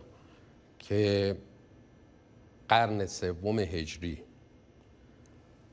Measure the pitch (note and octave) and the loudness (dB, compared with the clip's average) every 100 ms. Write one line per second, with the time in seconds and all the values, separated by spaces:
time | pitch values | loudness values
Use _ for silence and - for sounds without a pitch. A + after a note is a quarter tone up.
0 | - - - - - - - - - G2+ | -20 -20 -20 -20 -20 -20 -20 -16 -4 0
1 | G#2 G2+ G2 F#2+ - - - - - - | 2 2 0 -2 -10 -20 -20 -20 -20 -20
2 | - - - - - - - A2+ A2+ G#2+ | -20 -20 -20 -20 -20 -8 2 4 4 0
3 | F#2 - F2+ E2+ G2+ A2 F#2 F2 D2+ - | -4 -4 -6 -4 -2 0 0 -4 -6 -8
4 | E2+ D2 - - - - - - - - | -8 -10 -14 -20 -20 -20 -20 -20 -20 -20
5 | - - - - - - - | -20 -20 -20 -20 -20 -20 -20